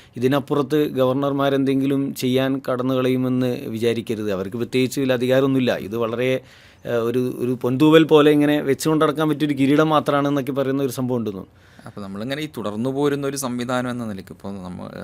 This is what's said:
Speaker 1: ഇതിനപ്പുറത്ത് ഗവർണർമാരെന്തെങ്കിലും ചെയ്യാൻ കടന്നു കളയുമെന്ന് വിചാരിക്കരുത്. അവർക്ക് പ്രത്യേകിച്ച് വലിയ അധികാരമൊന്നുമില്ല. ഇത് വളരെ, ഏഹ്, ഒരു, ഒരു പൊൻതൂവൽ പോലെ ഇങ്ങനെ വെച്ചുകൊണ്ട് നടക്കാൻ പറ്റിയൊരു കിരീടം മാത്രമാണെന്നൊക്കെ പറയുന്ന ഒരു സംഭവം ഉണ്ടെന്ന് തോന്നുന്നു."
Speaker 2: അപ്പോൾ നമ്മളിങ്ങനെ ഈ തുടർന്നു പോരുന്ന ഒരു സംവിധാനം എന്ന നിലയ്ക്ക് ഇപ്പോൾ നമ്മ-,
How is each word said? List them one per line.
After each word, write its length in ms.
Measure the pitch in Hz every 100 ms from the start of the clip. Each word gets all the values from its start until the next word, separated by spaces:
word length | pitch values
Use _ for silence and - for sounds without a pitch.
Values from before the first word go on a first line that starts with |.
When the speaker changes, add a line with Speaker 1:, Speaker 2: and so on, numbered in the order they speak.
| - -
Speaker 1:
ഇതിനപ്പുറത്ത് 600 | 127 143 - 143 131 151 151
ഗവർണർമാരെന്തെങ്കിലും 1080 | 131 127 131 143 139 139 139 135 135 135 139 139
ചെയ്യാൻ 480 | - 131 127 135 135
കടന്നു 320 | 135 127 127
കളയുമെന്ന് 560 | 131 127 127 127 127 127 127 131
വിചാരിക്കരുത്. 640 | 110 117 113 - 110 107
അവർക്ക് 240 | 95 95 117
പ്രത്യേകിച്ച് 440 | 117 127 127 143
വലിയ 140 | 131
അധികാരമൊന്നുമില്ല. 600 | 127 127 131 135 135 123 92
ഇത് 180 | 92 117
വളരെ, 340 | 113 117 127 127 - - - -
ഏഹ്, 180 | 120 120
ഒരു, 320 | 117 127 127 -
ഒരു 200 | 120 123
പൊൻതൂവൽ 440 | 123 131 156 160
പോലെ 260 | 156 156 147
ഇങ്ങനെ 260 | 147 147 147
വെച്ചുകൊണ്ട് 440 | 143 131 160 156
നടക്കാൻ 240 | 156 147 156
പറ്റിയൊരു 260 | 143 151
കിരീടം 340 | 135 135 147 156
മാത്രമാണെന്നൊക്കെ 640 | 151 139 143 143 143 131
പറയുന്ന 300 | 135 135 139
ഒരു 100 | 139
സംഭവം 260 | 131 127 123
ഉണ്ടെന്ന് 220 | 107 95
തോന്നുന്നു." 440 | 87 _ - -
Speaker 2:
അപ്പോൾ 160 | 123 110
നമ്മളിങ്ങനെ 420 | 98 101 120 139
ഈ 60 | 151
തുടർന്നു 420 | 127 104 107 127
പോരുന്ന 360 | 135 147 143 139
ഒരു 100 | 139
സംവിധാനം 540 | 127 123 120 127 123
എന്ന 160 | 120 113
നിലയ്ക്ക് 260 | 95 -
ഇപ്പോൾ 220 | - 98 98
നമ്മ-, 340 | 90 92 101 92